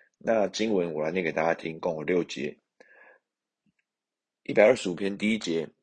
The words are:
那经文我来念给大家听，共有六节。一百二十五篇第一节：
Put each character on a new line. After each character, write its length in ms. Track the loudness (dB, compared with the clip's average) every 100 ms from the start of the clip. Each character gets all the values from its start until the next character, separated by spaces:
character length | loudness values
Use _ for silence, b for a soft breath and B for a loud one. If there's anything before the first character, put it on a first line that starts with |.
| b b
那 280 | 0 0 0
经 260 | 0 0
文 200 | 0 0
我 80 | -2
来 80 | -2
念 140 | 0
给 80 | -2
大 100 | 0
家 100 | 0
听， 280 | 0 -4 -6
共 160 | -4 -4
有 60 |
六 180 | 0 0
节。 340 | 0 -6 -8 -10 _ _ B B B B _ _ _ _ _ _ _ _ _ _ _ _
一 80 | -2
百 120 | 6
二 120 | 6 6
十 120 | 0
五 60 |
篇 240 | -4 -4 -2
第 160 | 0
一 40 | 0
节： 300 | -2 -4 -4 _